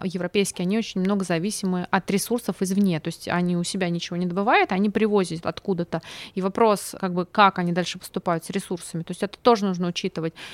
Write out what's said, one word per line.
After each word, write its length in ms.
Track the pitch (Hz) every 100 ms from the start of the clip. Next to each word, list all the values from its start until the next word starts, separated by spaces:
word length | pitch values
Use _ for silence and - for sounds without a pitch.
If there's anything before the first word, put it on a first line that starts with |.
| 190
европейские, 600 | 180 180 208 196 - 180
они 100 | 220
очень 240 | 214 190
много 240 | 185 202 180
зависимы 600 | 165 196 - 190 180 180
от 180 | 190 -
ресурсов 520 | 196 - 233 - 180
извне. 400 | 185 190 196 160
То 80 | 170
есть 180 | - -
они 300 | 175 175 175
у 60 | 175
себя 240 | 196 180
ничего 260 | 170 - 175
не 100 | 180
добывают, 460 | 175 208 359 381
они 180 | 185 208
привозят 560 | 202 220 202 180 165 -
откуда-то. 560 | - - 170 170 165 - - -
И 80 | -
вопрос, 200 | 190 - 226 196 - -
как 140 | 185 180
бы, 100 | 180
как 320 | - 196 185
они 140 | 175
дальше 260 | 175 170 185
поступают 480 | - 190 180 165 -
с 60 |
ресурсами. 500 | 196 - 175 - 165
То 100 | 165
есть 120 | 180
это 120 | 196 -
тоже 260 | 247 226 196
нужно 220 | 175 175
учитывать. 480 | - 190 - 160 - -